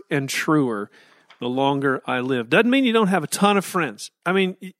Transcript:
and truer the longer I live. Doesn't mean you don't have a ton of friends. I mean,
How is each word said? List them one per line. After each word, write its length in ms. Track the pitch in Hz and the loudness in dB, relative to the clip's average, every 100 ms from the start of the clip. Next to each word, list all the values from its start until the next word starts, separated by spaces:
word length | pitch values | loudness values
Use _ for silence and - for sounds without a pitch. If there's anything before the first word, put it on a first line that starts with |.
| - | -4
and 180 | 147 135 | -4 -2
truer 640 | - - 156 127 107 104 - _ _ _ - | -4 0 2 2 -2 -8 -14 _ _ _ -10
the 80 | 123 | -6
longer 560 | 127 139 143 139 131 - | 0 0 2 0 -2 -2
I 140 | 123 | -4
live. 300 | 127 127 113 | -2 -2 2
Doesn't 200 | 170 233 | 2 4
mean 140 | 269 | 2
you 100 | 254 | 2
don't 140 | 226 196 | 2 2
have 160 | 185 | 0
a 40 | 147 | -2
ton 280 | - 202 202 | 0 2 2
of 80 | |
friends. 480 | - 185 147 104 - _ 170 | 0 -4 -4 -6 -16 _ -2
I 80 | |
mean, 240 | 190 185 190 190 - | 0 0 -4 -14 -14